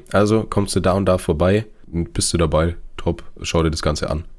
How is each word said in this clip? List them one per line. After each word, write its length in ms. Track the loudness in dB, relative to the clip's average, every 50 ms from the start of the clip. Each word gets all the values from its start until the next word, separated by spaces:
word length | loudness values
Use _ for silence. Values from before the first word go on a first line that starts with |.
| -4 0 2
also 300 | 2 4 4 4 2 2
kommst 320 | 0 -2 -2 -2 0 0
du 60 | 0
da 120 | 2 2 2
und 140 | 2 4
da 100 | 2 2
vorbei, 480 | 2 2 0 0 2 4 4 4 2 0 -4 -10 -20 -16
bist 480 | -8 -6 -4 -4 -4 -2 -2 -2 0 2
du 40 | 2
dabei? 360 | 2 2 2 2 2 0 -2 -4 -10 -12 -12 -6
Top, 260 | -4 -4 -4 -4 -8 -12 -14 -10
schau 220 | -8 -2 0 2 2
dir 80 | 2
das 120 | 0 0 -2
Ganze 280 | -2 -2 -2 -2 -4
an.“ 140 | -4 -4 -6 -8 -8